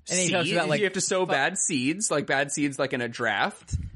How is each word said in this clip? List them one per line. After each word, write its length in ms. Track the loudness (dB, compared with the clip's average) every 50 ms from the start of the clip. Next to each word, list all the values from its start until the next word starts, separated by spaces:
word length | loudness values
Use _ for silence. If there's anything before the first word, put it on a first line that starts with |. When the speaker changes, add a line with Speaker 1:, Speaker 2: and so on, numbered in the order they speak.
| -8
Speaker 1:
And 120 | -2 0 0
he 100 | 0 2
talks 160 | 2 0 0
Speaker 2:
Seed, 100 | 0 0
Speaker 1:
about, 140 | 0 2 2
like, 80 | 2 2
Speaker 2:
you 40 | 2
have 80 | 0 0
to 80 | 0
sow 240 | 0 0 2 0 2
Speaker 1:
fu- 60 | 2
Speaker 2:
bad 260 | 2 2 2 2 0
seeds, 540 | 0 -2 0 0 0 0 0 0 0 0 0
like 160 | 0 0 0
bad 240 | 2 2 2 0 0
seeds, 260 | 0 -2 -2 -2 0
like 160 | -2 -2 -2 -2
in 80 | -2
a 60 | -4 -4
draft. 640 | -4 -2 -2 0 2 2 0 0 -2 -6 -12 -6 -6 -6 -6 -6 -12